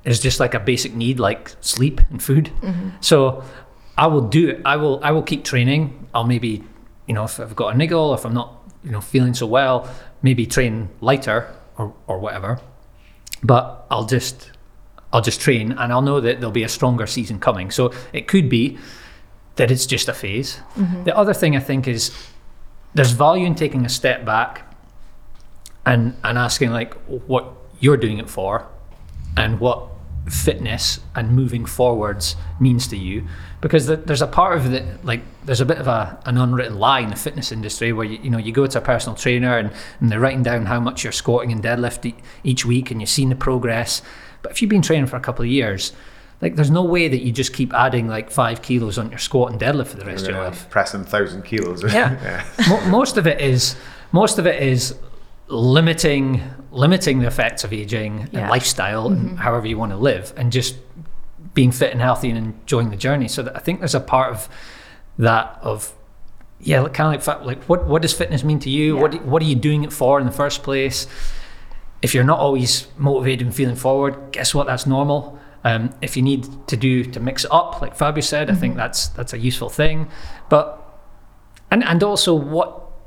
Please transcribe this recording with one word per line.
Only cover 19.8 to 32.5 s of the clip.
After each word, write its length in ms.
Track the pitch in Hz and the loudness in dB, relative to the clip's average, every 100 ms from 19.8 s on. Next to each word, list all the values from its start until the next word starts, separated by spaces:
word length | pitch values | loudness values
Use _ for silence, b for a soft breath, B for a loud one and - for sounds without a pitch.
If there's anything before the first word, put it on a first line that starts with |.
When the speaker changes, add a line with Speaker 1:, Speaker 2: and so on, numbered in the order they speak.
| - | 0
Speaker 1:
just 220 | 120 - | -2 -2
a 40 | |
phase. 460 | - 98 104 143 - - - | -4 -4 -4 -6 -10 -12 -2
Speaker 2:
Mm-hmm. 280 | 190 180 | -2 0
Speaker 1:
The 120 | 180 - | 0 2
other 160 | 202 | 4
thing 240 | - 165 139 | 4 4 2
I 40 | |
think 280 | 135 135 131 | 0 -2 0
is 220 | 113 - B B B - - - - - | -2 -4 B B B -20 -16 -16 -16 -4
there's 200 | 151 127 | 4 4
value 340 | 120 147 180 180 | 6 4 4 2
in 80 | |
taking 320 | 160 151 131 120 | 0 0 0 -2
a 20 | |
step 360 | - 135 120 110 | 0 0 0 0
back 400 | 110 120 - - - - - - - - - - - - - - | 0 0 -6 -18 -20 -20 -18 -18 -18 -16 -16 -16 -18 -18 -4 2
and, 280 | 123 117 - | 2 2 -2
and 140 | 104 120 | -2 0
asking, 320 | 123 - 123 | -2 0 0
like, 240 | 117 113 - - | 0 -6 -10 -10
what 440 | 127 - 131 - - - - | -10 0 -2 -2 -18 -20 2
you're 160 | 131 139 | 4 4
doing 220 | 113 107 | 2 -2
it 100 | 113 | -6
for 380 | - 95 110 - - - - - - - - | -6 -2 -4 -6 -18 -18 -18 -16 -14 -6 -2
and 220 | 110 110 | 0 2
what 280 | 120 120 - - - - - | 0 0 -6 -16 -12 -10 -6
fitness 720 | - - - 117 117 - - - | 0 0 0 -4 -4 -4 -4 -8
and 160 | - 113 | -6 2
moving 300 | 123 127 117 | 2 2 -2
forwards 720 | 113 - 123 117 107 101 - - B | -6 2 2 2 -2 -2 -6 -6 B